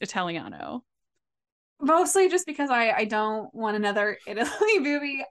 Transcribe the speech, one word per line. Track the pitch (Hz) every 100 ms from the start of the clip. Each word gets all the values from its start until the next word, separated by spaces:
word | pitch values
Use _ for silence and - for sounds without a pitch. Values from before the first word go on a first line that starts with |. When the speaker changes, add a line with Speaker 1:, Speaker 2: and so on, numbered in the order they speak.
Speaker 1:
Italiano? | 196 202 180 165 - 73 - 247 - _ _ _ _ _ _ _ _ -
Speaker 2:
Mostly | 285 320 370 381 381
just | 370 330
because | 302 285
I, | 240 226
I | - 214
don't | 214 214 220 208
want | - 220 208
another | 208 202 208 202
<laughs> | -
Italy | 208 294 - 427 415
movie. | 285 294 285 269 262